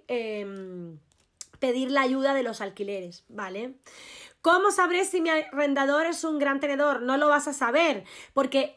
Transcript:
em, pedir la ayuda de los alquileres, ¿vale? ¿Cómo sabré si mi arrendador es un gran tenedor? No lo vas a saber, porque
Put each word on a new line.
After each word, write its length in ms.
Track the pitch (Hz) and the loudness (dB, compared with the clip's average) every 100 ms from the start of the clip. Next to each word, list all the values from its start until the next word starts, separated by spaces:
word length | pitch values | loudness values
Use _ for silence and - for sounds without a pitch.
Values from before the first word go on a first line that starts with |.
| - | -6
em, 920 | 240 226 208 196 196 190 180 170 156 _ _ _ - - - | -6 -4 -6 -8 -10 -12 -12 -14 -16 _ _ _ -20 -20 -4
pedir 320 | 254 247 262 | -2 0 0
la 100 | 277 | 0
ayuda 320 | 254 269 277 | 2 2 0
de 100 | 277 | 0
los 160 | 240 214 | -2 -6
alquileres, 640 | 196 190 202 202 175 - _ | -10 -8 -8 -8 -10 -16 _
¿vale? 460 | 208 190 196 247 269 - - - - - _ | -12 -10 -8 -10 -12 -20 -20 -20 -20 -20 _
¿Cómo 280 | 320 359 403 | 4 4 4
sabré 340 | 370 359 359 370 | 2 2 2 0
si 160 | 359 | 0
mi 80 | 330 | 0
arrendador 760 | 311 302 269 294 277 277 294 330 | 0 -2 0 0 2 2 2 2
es 200 | 330 320 | -2 -2
un 120 | 302 | 0
gran 220 | 277 277 | 0 0
tenedor? 420 | 285 277 294 262 | 0 2 2 2
No 140 | 240 277 | 0 2
lo 140 | 302 | 4
vas 180 | 294 285 | 4 2
a 60 | |
saber, 500 | 277 240 285 330 214 - - - | -2 2 4 2 0 -6 -18 -6
porque 420 | 269 262 269 277 | -2 2 2 0